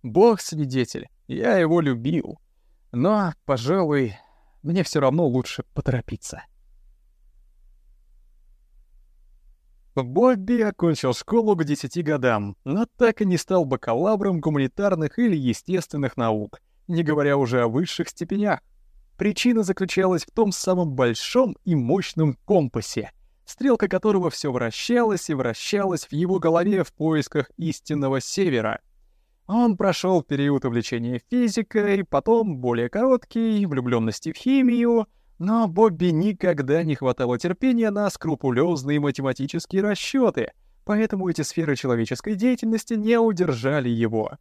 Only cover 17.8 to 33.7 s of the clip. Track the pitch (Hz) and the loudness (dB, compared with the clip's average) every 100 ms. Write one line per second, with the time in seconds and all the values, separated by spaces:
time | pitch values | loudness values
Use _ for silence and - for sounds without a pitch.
17.8 | 175 - - - 170 196 208 170 _ _ | -4 -4 -8 -6 -6 -2 -2 -2 _ _
18.8 | _ - _ _ 208 208 247 226 190 190 | _ -20 _ _ -2 0 2 2 0 -2
19.8 | 185 - 190 180 - - 214 180 - 185 | -2 0 2 0 -2 0 0 0 -2 0
20.8 | 165 131 123 113 - 247 254 - - 160 | 0 0 0 0 -2 0 0 -2 -2 0
21.8 | 120 185 175 - 156 127 - 190 135 117 | 2 0 -2 0 0 0 2 2 2 -4
22.8 | - - 104 _ _ _ - - 269 233 | -6 -8 -8 _ _ _ -20 -4 0 2
23.8 | 190 185 214 202 175 - 147 123 117 - | 2 0 2 2 0 -4 -4 -2 -4 -6
24.8 | - 240 226 190 - 147 123 113 - 202 | 0 2 2 0 -4 -2 -2 -4 -4 -2
25.8 | 196 170 - 143 180 185 160 170 180 196 | -2 -4 -6 -2 0 2 2 2 2 0
26.8 | 170 _ 156 156 - 147 139 - 165 - | -2 _ 0 0 0 -4 -4 -6 -6 -6
27.8 | - 147 135 135 - - 185 127 107 110 | -6 -2 0 -2 -4 -2 0 0 -2 -4
28.8 | _ _ _ _ _ _ - 214 240 190 | _ _ _ _ _ _ -4 2 2 2
29.8 | 202 170 185 180 - 139 143 143 131 120 | 0 0 2 0 0 -2 2 2 0 -2
30.8 | 110 120 117 123 _ 247 240 202 214 226 | -2 -4 -4 -6 _ 0 0 0 -2 -2
31.8 | 208 196 180 139 170 233 214 139 123 117 | 0 0 0 -2 2 2 2 -2 0 0
32.8 | 120 196 254 254 - 226 226 214 202 | 0 0 2 2 0 -4 0 0 0